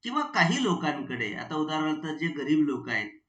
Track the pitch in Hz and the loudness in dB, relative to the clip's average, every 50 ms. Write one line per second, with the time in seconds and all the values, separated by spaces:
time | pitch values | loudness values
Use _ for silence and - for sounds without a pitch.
0 | _ 233 247 302 294 - - 220 170 165 220 269 262 214 170 151 - 151 139 - | _ -2 -2 -2 -2 0 2 4 4 4 4 2 2 2 2 2 0 -2 -2 -2
1 | 131 120 127 117 117 104 - - 120 - 156 156 156 156 156 156 156 156 156 156 | -4 -6 -4 -4 -4 -4 -4 -6 -8 -6 -2 -2 -2 -2 0 -2 0 0 -2 -2
2 | - 160 151 147 156 170 151 143 139 135 151 156 151 143 135 123 123 127 117 107 | -4 -6 -6 -2 -4 -4 -2 -2 0 2 4 4 4 4 2 -2 -2 -2 -2 -2
3 | 104 104 104 - _ | -4 -4 -10 -16 _